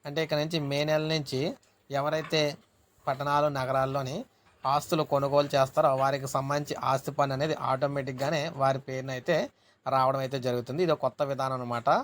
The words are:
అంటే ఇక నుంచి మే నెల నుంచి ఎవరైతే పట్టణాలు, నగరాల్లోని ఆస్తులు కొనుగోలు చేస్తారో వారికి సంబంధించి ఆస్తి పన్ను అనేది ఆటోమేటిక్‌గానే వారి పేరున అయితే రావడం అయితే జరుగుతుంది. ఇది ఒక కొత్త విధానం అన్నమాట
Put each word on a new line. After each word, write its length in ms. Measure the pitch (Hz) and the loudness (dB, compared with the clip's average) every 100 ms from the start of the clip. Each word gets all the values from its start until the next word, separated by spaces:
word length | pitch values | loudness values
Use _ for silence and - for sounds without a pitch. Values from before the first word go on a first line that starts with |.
| 147 | -4
అంటే 140 | 147 | -4
ఇక 100 | 156 | 0
నుంచి 240 | 151 156 165 | 0 0 -2
మే 180 | 143 143 | -2 -2
నెల 220 | 151 156 156 | 2 0 2
నుంచి 320 | 160 135 131 160 277 _ _ _ | -2 -2 -2 -2 -6 _ _ _
ఎవరైతే 520 | 139 143 156 151 156 147 151 _ _ _ _ - | -2 -2 -2 0 0 0 -4 _ _ _ _ -4
పట్టణాలు, 420 | 131 143 147 151 | -2 2 2 2
నగరాల్లోని 680 | 143 127 135 135 139 131 165 262 _ _ _ | 0 0 0 0 -2 -4 -6 -10 _ _ _
ఆస్తులు 400 | 131 147 - 160 | 0 0 0 0
కొనుగోలు 460 | 147 143 139 143 143 | 2 0 4 4 4
చేస్తారో 420 | 139 135 151 156 131 | 2 2 4 4 4
వారికి 320 | 135 139 131 | 2 0 -2
సంబంధించి 480 | 139 135 147 147 - | -2 0 -2 -2 -4
ఆస్తి 280 | 127 135 - | 0 0 -2
పన్ను 220 | 143 139 | -2 0
అనేది 220 | 135 156 147 | 0 -2 -2
ఆటోమేటిక్‌గానే 760 | 131 131 143 143 135 127 139 160 156 143 | -2 0 0 -2 -6 -4 -2 0 -2 0
వారి 240 | 135 135 | 0 0
పేరున 320 | 135 131 131 | -4 -8 -6
అయితే 240 | 127 123 160 277 _ _ _ - | -6 0 0 0 _ _ _ 0
రావడం 340 | 135 131 135 | 2 4 2
అయితే 180 | 131 135 | -2 -2
జరుగుతుంది. 420 | 123 123 120 139 | -2 -2 -4 -2
ఇది 100 | 175 | 0
ఒక 80 | 151 | 2
కొత్త 220 | 131 - | 0 -2
విధానం 320 | 139 135 135 131 | -4 -2 -4 -4
అన్నమాట 340 | 120 120 127 185 | -4 -2 2 2